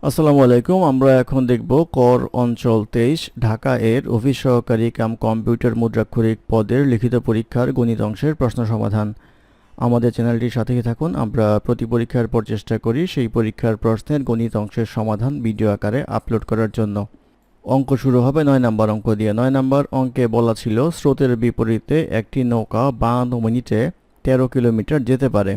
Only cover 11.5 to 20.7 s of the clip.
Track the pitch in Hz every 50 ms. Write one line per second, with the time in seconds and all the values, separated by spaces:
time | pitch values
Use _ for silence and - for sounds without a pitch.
11.5 | 107 104 - - 120 113 120 113 117 120 117 120 - 127 117 110 - 120 107 -
12.5 | 113 104 - - 113 110 - 117 113 131 170 185 - - 127 113 - 120 113 110
13.5 | 113 - - 117 110 104 - 117 113 104 - - 147 147 135 - 120 113 117 117
14.5 | - 110 104 104 - - 113 107 - - 107 110 107 101 107 131 147 143 123 113
15.5 | 107 107 120 107 101 101 - 104 107 135 147 - - 110 - - - - - -
16.5 | - 107 113 107 - - 113 104 101 101 101 104 _ - _ _ _ _ _ _
17.5 | _ _ _ - 120 135 139 135 139 120 - 135 123 123 120 131 139 156 156 143
18.5 | 139 135 123 117 110 107 110 107 107 107 104 120 110 104 110 107 104 110 123 131
19.5 | 135 135 131 131 139 139 143 - - 135 131 127 120 135 123 117 110 117 117 117
20.5 | 113 - - 120